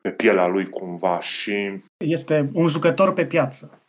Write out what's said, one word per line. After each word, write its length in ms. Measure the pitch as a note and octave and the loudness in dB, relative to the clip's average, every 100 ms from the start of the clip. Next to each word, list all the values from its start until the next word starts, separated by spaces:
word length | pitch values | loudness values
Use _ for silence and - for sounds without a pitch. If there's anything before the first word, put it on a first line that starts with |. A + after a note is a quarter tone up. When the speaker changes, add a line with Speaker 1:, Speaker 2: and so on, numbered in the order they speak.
Speaker 1:
pe 80 | F#2+ | -8
pielea 380 | - A2+ G2 F2+ | 0 4 4 4
lui 220 | F#2 F#2 | 2 -2
cumva 500 | - F#2 F2 F#2 F2 | -6 -8 -4 -2 -2
și 580 | - - - G2+ G2+ G2 - - | -4 -6 -4 -4 -4 -8 -12 -8
Speaker 2:
Este 520 | D#3+ E3 - D#3 C#3 | -4 -2 0 0 0
un 140 | E3 E3 | 2 2
jucător 460 | D3 E3 E3 G3 | 2 2 4 2
pe 120 | - D#3+ | 2 0
piață. 600 | E3 C#3 - - - | 0 0 -4 -18 -20